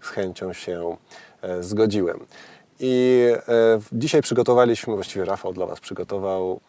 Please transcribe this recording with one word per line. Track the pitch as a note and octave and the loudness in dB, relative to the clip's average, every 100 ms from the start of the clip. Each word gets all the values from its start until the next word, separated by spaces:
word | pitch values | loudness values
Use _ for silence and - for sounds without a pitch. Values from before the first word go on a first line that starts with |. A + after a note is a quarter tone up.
z | - | -12
chęcią | - F#2 F2 F#2 | -6 -6 -6 -10
się, | F2 - F2 E2+ E2+ _ - - _ | -10 -8 -6 -6 -10 _ -20 -20 _
e, | F#2 F2+ | -8 -6
zgodziłem. | F2+ G#2 A2 G#2 F2 - - - - - _ - | -4 0 2 2 -2 -4 -12 -20 -20 -20 _ -6
I, | C3 B2+ B2+ B2+ A#2+ | 0 2 4 6 4
e, | A2+ - A#2 A2+ A2 | 2 2 4 4 4
w-, | G#2+ | 0
dzisiaj | A#2 D#3 D#3 | -6 0 2
przygotowaliśmy, | - B2 A#2 B2 A#2+ A2+ - | 2 2 4 4 4 2 -2
właściwie | G#2 F#2 G2 | -6 -6 -6
Rafał | F2+ G2 F#2+ | -4 -4 -6
dla | F2+ F2 | -6 -6
Was | - | -8
przygotował, | - G2 F#2 G2+ F#2+ F#2+ F#2 F#2 | -12 -10 -8 -6 -4 -4 -4 -6